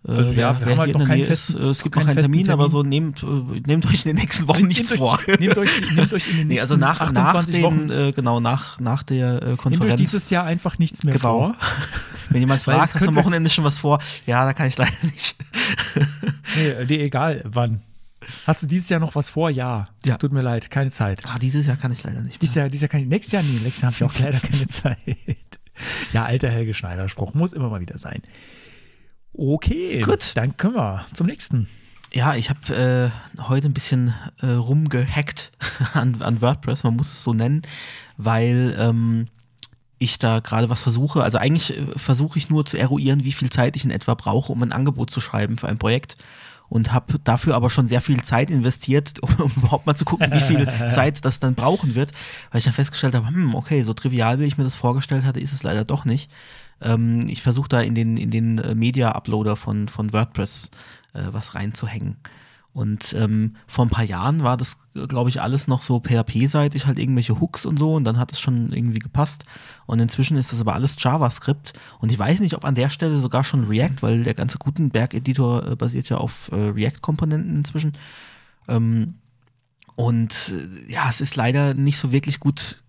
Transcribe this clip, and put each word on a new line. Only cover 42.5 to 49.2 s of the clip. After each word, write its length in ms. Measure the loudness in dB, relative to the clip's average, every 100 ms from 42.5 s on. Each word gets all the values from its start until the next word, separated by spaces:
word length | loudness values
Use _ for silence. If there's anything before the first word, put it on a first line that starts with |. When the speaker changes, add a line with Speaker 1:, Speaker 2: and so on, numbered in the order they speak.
Speaker 1:
nur 160 | 0 2
zu 100 | 0
eruieren, 460 | 0 2 2 2
wie 80 | 2
viel 160 | -2 -2
Zeit 240 | 2 0 0
ich 80 |
in 60 | -2
etwa 240 | -2 -2
brauche, 380 | -2 0 -2 0
um 100 | -2
ein 100 | -2
Angebot 360 | 2 0 0 -2
zu 100 | -4
schreiben 360 | -2 -2 -2 -4
für 120 | -4
ein 100 | -2
Projekt. 380 | 0 0 -2 -18 -20 -20 -20 -20 _
Und 220 | 0 2
hab 220 | 0 0 -2
dafür 300 | 0 2 2
aber 160 | 2 2
schon 180 | 2 2
sehr 140 | 0
viel 180 | 2 0
Zeit 280 | 2 0 2
investiert, 680 | 2 0 -2 2 0 0
<laughs> 40 | -8